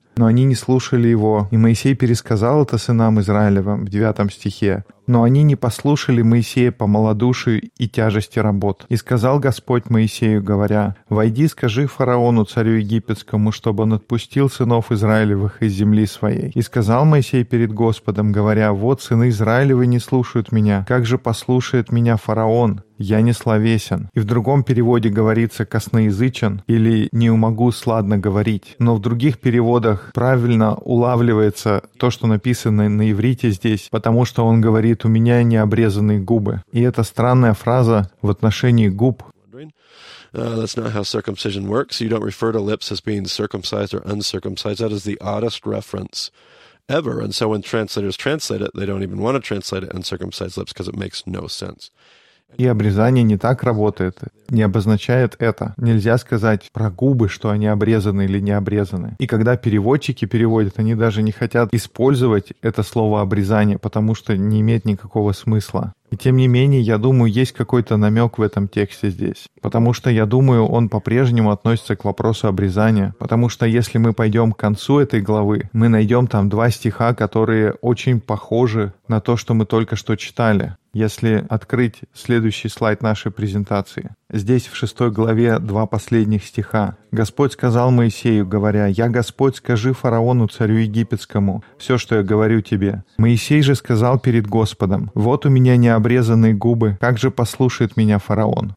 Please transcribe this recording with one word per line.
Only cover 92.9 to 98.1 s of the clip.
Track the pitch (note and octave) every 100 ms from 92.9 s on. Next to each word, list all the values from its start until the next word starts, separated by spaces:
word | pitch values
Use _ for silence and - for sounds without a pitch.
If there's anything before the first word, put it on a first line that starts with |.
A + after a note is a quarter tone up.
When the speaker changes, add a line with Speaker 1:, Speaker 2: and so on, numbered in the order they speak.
| G2 - -
Speaker 1:
Моисей | A#2 A#2 - D3+
же | C#3 C3
сказал | - A2 B2 C3
перед | B2+ A#2 G#2
Господом: | A2 G#2+ - F#2+ G2 G#2 A2+
«Вот | A2 C#3+ C#3+
у |
меня | C3 B2+ B2
необрезанные | A#2+ A2+ A#2 B2 A#2 A2+ A2+
губы, | G2+ A#2 A#2 A2 G2
как | A#2+ A2+
же | C3
послушает | - A#2 - B2+ - A2 -
меня | G#2+